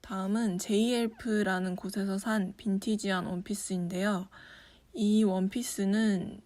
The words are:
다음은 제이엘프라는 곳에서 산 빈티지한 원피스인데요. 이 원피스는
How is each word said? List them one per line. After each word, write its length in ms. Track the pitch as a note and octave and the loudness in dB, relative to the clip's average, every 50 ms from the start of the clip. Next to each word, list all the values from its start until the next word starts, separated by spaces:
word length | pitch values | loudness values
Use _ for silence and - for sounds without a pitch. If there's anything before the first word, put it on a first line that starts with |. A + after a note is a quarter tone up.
| - - | -10 -8
다음은 480 | F#3+ F#3+ F#3+ F#3+ G#3 A3+ A#3 G#3+ F3 | -6 -4 0 0 2 2 2 0 0
제이엘프라는 1160 | F#3 - - G#3+ G3+ A3 A#3+ B3 A#3 A#3 A3 A3+ - - A#3 G#3+ G#3 G#3 F#3+ F#3+ F#3 F#3 F#3 F3+ | -2 -2 2 2 4 4 4 2 0 0 -2 -4 -6 -4 0 0 2 2 2 0 0 -2 -2 -4
곳에서 420 | F#3+ - F#3+ G3 G#3 G3 G3 F#3+ | -6 -6 -6 -4 -2 -2 -2 -2
산 380 | G3 - A#3 A3 A3 F#3+ F#3 G3+ | -2 -2 0 0 0 0 -2 -6
빈티지한 720 | - - G#3 G3 G3 - A3+ G#3+ G#3 - G3 F#3+ F#3 F3 | -6 -2 0 0 0 0 0 -2 0 0 0 0 0 -2
원피스인데요. 1000 | - F#3 F3 G3 - G#3 G#3 - - F#3+ F3+ F3 E3+ F#3+ F3+ F#3+ G#3 G#3 F3+ F#3+ - - - - - - - - - - - _ _ - | -2 -4 -6 -4 -4 -6 -6 -4 -4 -4 -4 -2 -2 -2 0 0 0 0 0 -4 -6 -14 -20 -20 -20 -20 -20 -20 -20 -20 -20 _ _ -4
이 300 | - G#3 G#3 G#3 A3 A3 | 0 2 4 6 6 6
원피스는 1200 | G3+ F#3 F#3+ F#3 G3 - A#3+ A#3+ - - - G3 G3 G3+ G#3+ A3+ G#3+ G3+ F3+ F3 G#3 - G3+ - | 4 4 2 0 0 -2 -2 -4 -4 -4 -2 0 2 2 4 4 2 2 0 -2 -6 -10 -12 -18